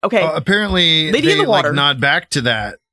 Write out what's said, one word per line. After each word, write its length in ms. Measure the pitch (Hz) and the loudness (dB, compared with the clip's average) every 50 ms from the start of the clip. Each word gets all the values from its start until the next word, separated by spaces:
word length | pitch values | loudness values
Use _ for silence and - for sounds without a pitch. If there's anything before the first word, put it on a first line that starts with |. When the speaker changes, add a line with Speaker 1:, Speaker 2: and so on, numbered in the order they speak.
| - | -2
Speaker 1:
Okay. 180 | - 240 214 | 0 0 0
Speaker 2:
Uh, 140 | 175 160 151 | 0 0 -2
apparently, 760 | 151 143 - 196 208 214 202 185 185 175 165 160 160 156 156 | -4 -2 0 0 0 0 0 0 2 2 2 2 2 0 0
Speaker 1:
Lady 160 | 196 277 302 | 0 0 2
Speaker 2:
they, 40 | 330 403 | 2 2
Speaker 1:
in 40 | - | 2
the 40 | 392 | 2
Speaker 2:
like, 200 | 277 220 190 165 | 2 2 0 0
Speaker 1:
Water. 80 | 147 147 | 0 0
Speaker 2:
nod 260 | 143 143 143 139 127 | 0 0 0 0 0
back 300 | 127 139 147 170 - _ | 0 0 0 0 -2 _
to 100 | - 147 | -6 -2
that. 380 | 120 123 117 110 104 104 101 - _ _ | 0 0 -2 -2 -4 -8 -12 -16 _ _